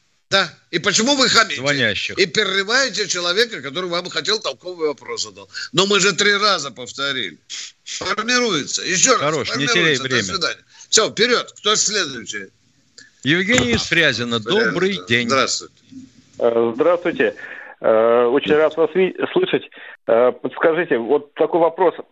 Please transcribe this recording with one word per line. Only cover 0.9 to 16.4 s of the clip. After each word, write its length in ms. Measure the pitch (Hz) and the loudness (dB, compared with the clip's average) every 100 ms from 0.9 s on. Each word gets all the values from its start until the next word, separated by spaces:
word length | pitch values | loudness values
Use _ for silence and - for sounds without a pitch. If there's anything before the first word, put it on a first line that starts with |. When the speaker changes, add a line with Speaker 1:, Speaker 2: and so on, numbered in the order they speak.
| 190 233 285 | 0 2 2
Speaker 1:
вы 120 | 240 | 2
хамите? 280 | 220 208 143 | 4 2 0
Speaker 2:
Звонящих. 560 | 135 143 113 98 - - | -2 0 0 0 -4 -2
Speaker 1:
И 80 | 185 | -2
перерываете 840 | 214 202 190 196 247 262 190 196 | 0 0 -2 0 0 0 -4 -4
человека, 520 | 180 175 180 233 196 | -4 -2 0 -2 -4
который 280 | 135 139 180 | -8 -8 -6
вам 180 | 170 180 | -6 -6
хотел 280 | 160 156 220 | -6 -4 -4
толковый 480 | 156 120 175 180 156 | -4 -10 -12 -6 -6
вопрос 360 | 127 117 113 | -6 -8 -8
задал. 240 | 107 98 98 - - | -8 -12 -16 -14 -4
Но 140 | 165 196 | 0 2
мы 120 | 202 | 4
же 140 | 185 | 2
три 220 | 156 202 202 | 2 2 2
раза 340 | 208 180 139 | 2 0 -4
повторили. 680 | 120 123 - 139 131 95 73 - - - - | -10 -14 -6 -4 -4 -8 -10 -14 -14 -14 -16
Формируется. 1000 | - - 185 196 220 247 240 165 113 - | -14 -8 -4 -4 -2 0 0 -2 -4 -6
Еще 280 | 143 180 269 | -4 0 2
раз. 80 | 220 | 2
Speaker 2:
Хорош, 280 | 147 156 107 - | 0 -2 -4 -4
не 100 | 143 | 0
Speaker 1:
Формируется. 80 | |
Speaker 2:
теряй 220 | 226 165 131 | 2 2 0
Speaker 1:
До 60 | |
Speaker 2:
время. 180 | 131 127 | 0 -2
Speaker 1:
свидания. 420 | 101 185 147 110 _ - - | -2 -4 -4 -6 _ -20 -2
Все, 220 | - 190 | 0 2
вперед. 420 | 123 240 220 - - | 0 2 0 -2 -6
Кто 160 | 208 | -2
следующий? 720 | 214 - 208 165 127 104 107 95 _ _ _ _ - - _ | 0 0 -2 -4 -6 -8 -8 -8 _ _ _ _ -20 -20 _
Speaker 2:
Евгений 480 | 127 170 190 247 247 | 0 0 2 2 2
из 100 | 226 | 0
Фрязино, 560 | - 170 156 113 120 117 | 0 2 2 0 -2 -4
Speaker 1:
Фрязино. 260 | 107 202 233 | 0 0 0
Speaker 2:
добрый 300 | - 190 185 - | 0 -2 -2 0
день. 180 | 120 120 | 0 2
Speaker 1:
Здравствуйте. 460 | 135 110 - 82 _ _ - - _ _ | 2 0 -4 -8 _ _ -20 -20 _ _
Speaker 3:
Э, 340 | - | -2